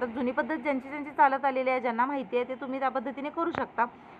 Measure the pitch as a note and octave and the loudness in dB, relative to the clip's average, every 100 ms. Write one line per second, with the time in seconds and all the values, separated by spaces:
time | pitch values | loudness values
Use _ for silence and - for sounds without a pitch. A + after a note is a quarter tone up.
0 | B3 A3+ B3 C4 D#4 D#4 C#4+ C4+ C4 D4 | 0 -2 -2 0 0 0 0 -2 -2 -8
1 | D4 C#4+ C#4+ C4+ C#4 C4 C4 B3+ A#3+ A3+ | -4 4 4 6 2 2 2 2 0 2
2 | B3+ C#4 A3+ B3 B3 B3+ C4+ C4 C4 B3 | 2 0 0 0 0 -4 -4 0 0 0
3 | B3 C4 C#4+ E4 E4+ D4 C4 - A#3+ - | -4 -4 -6 -2 -2 0 -2 0 -2 -2
4 | - - | -20 -16